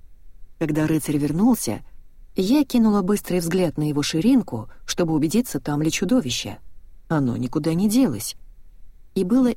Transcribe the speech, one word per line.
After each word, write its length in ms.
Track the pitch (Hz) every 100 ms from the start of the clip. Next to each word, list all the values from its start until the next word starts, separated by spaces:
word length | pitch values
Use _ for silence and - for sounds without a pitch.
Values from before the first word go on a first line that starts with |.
| - - - - - -
Когда 260 | 156 156 156
рыцарь 320 | 156 - 147
вернулся, 640 | 147 156 226 226 - 101 - - - - - -
я 280 | 190 294 285
кинула 360 | 247 220 202
быстрый 380 | 185 208 - 180
взгляд 380 | 165 185 170 143
на 100 | 151
его 160 | 143
ширинку, 640 | 143 156 202 262 - 117 - - -
чтобы 280 | - 170
убедиться, 460 | 160 156 214 254 147
там 220 | - 147
ли 80 | 156
чудовище. 680 | - 185 254 139 - 104 - - - - - -
Оно 300 | 156 131 113
никуда 360 | 123 156 156
не 140 | 165 208
делось. 480 | 233 240 104 - - - - - - - - - 190
И 80 |
было 280 | 185 247 247